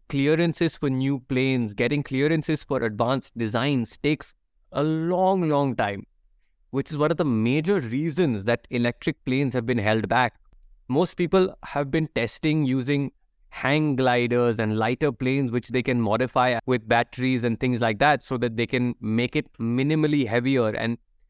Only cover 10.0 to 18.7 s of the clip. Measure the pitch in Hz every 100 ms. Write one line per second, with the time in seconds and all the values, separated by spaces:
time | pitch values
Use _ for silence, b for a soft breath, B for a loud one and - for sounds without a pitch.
10 | 101 117 123 - _ - - - - 131
11 | 175 - 170 190 185 - - 143 139 160
12 | 156 127 120 - 156 156 135 131 123 143
13 | 135 - _ _ _ - 127 151 151 131
14 | 131 123 120 120 120 110 107 110 113 127
15 | 151 120 127 135 131 120 - 123 123 123
16 | 107 110 127 135 127 117 - 127 110 117
17 | 120 - 131 127 120 110 127 120 117 104
18 | 143 143 - 127 120 113 117